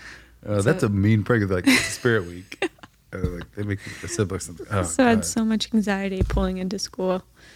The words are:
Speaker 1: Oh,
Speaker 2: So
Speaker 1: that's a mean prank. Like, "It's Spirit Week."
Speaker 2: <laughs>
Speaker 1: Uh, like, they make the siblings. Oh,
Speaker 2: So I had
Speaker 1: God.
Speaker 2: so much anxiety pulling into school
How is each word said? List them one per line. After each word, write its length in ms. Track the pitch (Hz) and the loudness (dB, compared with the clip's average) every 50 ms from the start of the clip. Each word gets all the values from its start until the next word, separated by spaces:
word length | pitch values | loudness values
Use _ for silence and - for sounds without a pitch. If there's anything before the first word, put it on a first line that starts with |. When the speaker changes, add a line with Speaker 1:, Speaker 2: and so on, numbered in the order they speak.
| - - - - - - - _ - | -20 -20 -20 -20 -20 -20 -20 _ -6
Speaker 1:
Oh, 100 | - 104 101 | -2 0 2
Speaker 2:
So 40 | 98 | 4
Speaker 1:
that's 200 | 127 170 185 139 | 4 4 4 4
a 40 | 110 | 2
mean 360 | 101 98 98 107 113 107 95 | 4 4 6 6 6 4 4
prank. 260 | - 123 113 101 92 | 4 2 2 2 2
Like, 160 | 95 90 90 | 0 2 4
"It's 180 | 269 254 127 - | 4 4 4 2
Spirit 400 | - - - - 123 117 107 90 | -2 -4 -2 2 2 2 2 0
Week." 440 | 87 87 90 98 - - - - 320 | -4 -8 -14 -16 -18 -10 -6 -6 -6
Speaker 2:
<laughs> 80 | - _ - - _ _ _ _ - | -6 _ -20 -20 _ _ _ _ -10
Speaker 1:
Uh, 60 | 92 92 80 | -6 -6 -6
like, 240 | 87 87 - - - | -6 -8 -12 -12 -10
they 80 | 101 104 | -8 -6
make 160 | 104 101 98 - - - - - | -6 -6 -6 -8 -12 -14 -12 -12
the 40 | |
siblings. 420 | 101 - - 104 87 95 90 - - 85 80 - - | -6 -4 -2 -2 -2 -4 -6 -10 -10 -14 -14 -8 -4
Oh, 120 | 104 98 87 | -2 -2 -2
Speaker 2:
So 180 | 87 - - 254 | 0 0 2 4
I 40 | 240 | 4
had 60 | 226 | 4
Speaker 1:
God. 80 | 214 - | 2 0
Speaker 2:
so 200 | - - 233 226 | -2 -2 -2 0
much 300 | 220 220 214 - - - | 0 0 -2 -2 0 0
anxiety 480 | 220 196 208 196 190 196 196 190 185 185 | 0 0 0 -2 -2 -4 -4 -2 -2 -2
pulling 360 | - - 196 190 185 185 185 | 0 0 0 0 0 -2 -4
into 200 | 185 185 208 196 | -4 -6 -6 -6
school 460 | - - - - 185 185 180 185 - _ _ _ - - - | -8 -8 -6 -4 -2 -2 -2 -2 -4 _ _ _ -20 -20 -20